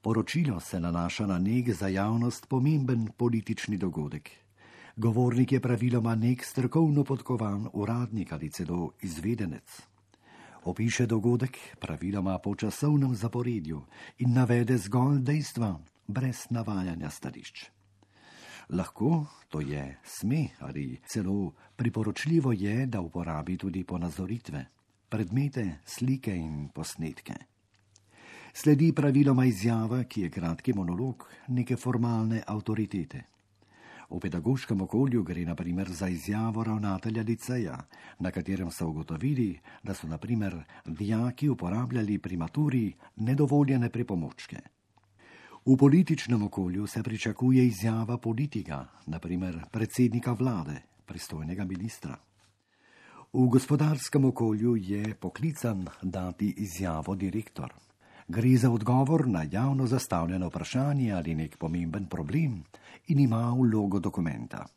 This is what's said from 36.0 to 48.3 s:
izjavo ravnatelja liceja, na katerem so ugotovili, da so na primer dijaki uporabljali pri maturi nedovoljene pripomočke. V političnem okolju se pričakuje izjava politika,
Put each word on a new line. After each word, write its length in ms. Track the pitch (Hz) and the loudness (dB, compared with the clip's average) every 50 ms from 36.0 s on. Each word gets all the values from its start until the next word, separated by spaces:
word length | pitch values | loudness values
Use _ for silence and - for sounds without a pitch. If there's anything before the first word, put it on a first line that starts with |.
| 95 92 | -4 -4
izjavo 560 | 90 82 - - 104 107 113 113 107 110 113 | -4 -4 -4 -4 -2 -2 -2 -2 -2 -2 -2
ravnatelja 580 | 110 110 107 104 101 95 92 - 110 110 113 | -2 -2 -2 0 -2 -2 -2 -4 -4 -4 -2
liceja, 560 | 110 110 113 110 - - 127 123 110 82 - - - _ - - - - - _ | -2 -2 -2 -4 -2 -4 -2 -2 -2 -4 -6 -8 -12 _ -18 -20 -20 -20 -10 _
na 100 | 90 90 | -4 -4
katerem 400 | - 95 85 - 98 95 92 85 | -2 -4 -2 -2 -2 -2 -2 -6
so 180 | 85 - 90 80 | -4 -4 -4 -4
ugotovili, 720 | 78 76 78 - 82 78 - 139 147 127 117 101 85 78 _ - - - | -2 -4 -6 -6 -6 -2 0 0 2 2 0 0 -2 -6 _ -20 -20 -16
da 120 | - 104 95 | -10 -10 -10
so 120 | - - | -8 -6
na 120 | 80 80 78 | -8 -8 -8
primer 380 | - 101 120 110 104 98 90 82 76 - - - - | -4 -2 0 0 0 -2 -4 -6 -12 -14 -20 -18 -10
dijaki 600 | - 82 76 104 101 113 113 120 123 123 - 147 147 | -10 -6 -4 -2 0 0 0 0 0 -2 0 0 0
uporabljali 720 | 127 - 90 87 92 110 123 123 123 123 107 101 104 98 | 0 0 -2 -2 -2 -2 -2 0 0 0 0 0 0 -2
pri 180 | - 90 90 | -2 -4 -4
maturi 560 | 87 82 82 - 147 151 147 127 127 113 98 - _ - - _ | -4 -4 -2 0 0 2 2 2 2 0 0 -4 _ -20 -20 _
nedovoljene 760 | - 110 117 135 139 151 135 143 147 147 131 135 127 120 117 | -4 0 0 4 4 4 4 6 4 6 6 4 2 2 0
pripomočke. 680 | - 117 117 - 101 87 80 67 - - - - - - - - _ _ _ _ _ _ _ _ _ _ - - - - - - - - _ | 0 -2 -2 -2 -2 -2 -2 -4 -8 -14 -16 -14 -14 -16 -16 -20 _ _ _ _ _ _ _ _ _ _ -20 -20 -20 -20 -20 -20 -20 -6 _
V 120 | 127 131 | 6 8
političnem 640 | 131 139 143 139 175 185 - 160 - - - 120 110 | 10 10 10 10 8 8 6 2 0 2 2 2 2
okolju 440 | 104 98 - - 95 90 90 98 104 | 2 0 0 -2 -2 0 0 -2 -4
se 160 | 98 - 113 | -4 -4 -4
pričakuje 640 | 110 117 113 104 - 113 101 - 123 127 131 131 127 | -4 -4 -4 -4 -4 -4 -2 2 4 6 8 8 8
izjava 520 | 123 107 90 98 113 113 113 113 107 120 120 | 6 4 2 0 0 0 0 0 -2 -4 -4
politika, 680 | - 113 | -2 -2